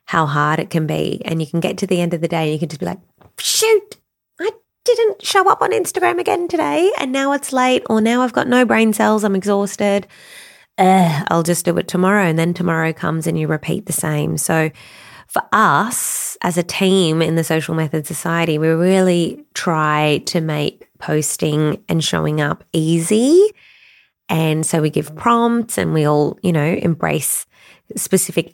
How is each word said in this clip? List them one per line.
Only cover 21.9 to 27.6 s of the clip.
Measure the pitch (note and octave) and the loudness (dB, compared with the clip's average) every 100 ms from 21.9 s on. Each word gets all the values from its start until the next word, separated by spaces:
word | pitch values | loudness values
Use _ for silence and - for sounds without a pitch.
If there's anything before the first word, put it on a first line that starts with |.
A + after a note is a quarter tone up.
| E3 | -2
showing | C#3+ E3 D#3 D3+ | -2 -2 -2 -2
up | D3 - - | -2 -4 -4
easy. | E3 D#3+ E3 E3 G#3+ B3+ F4 G#4+ - _ _ _ _ _ _ - | -2 0 0 2 2 4 6 4 0 _ _ _ _ _ _ -4
And | E3 D#3 D#3 D#3+ | -2 0 0 0
so | E3 | 0
we | D3+ | 0
give | D#3 D3+ D#3 | -2 -4 -4
prompts | A#3 A#3 A#3 A#3 A#3 - | 0 2 2 0 -2 -4
and | F3 | 0
we | D#3 D3 | 2 2
all, | D3 D3 - | 2 2 0
you | F3+ | -2
know, | E3 D3 | 0 0
embrace | F3+ F3 D#3+ D#3+ D#3 - - - _ | 0 -2 -2 -2 -2 -4 -6 -8 _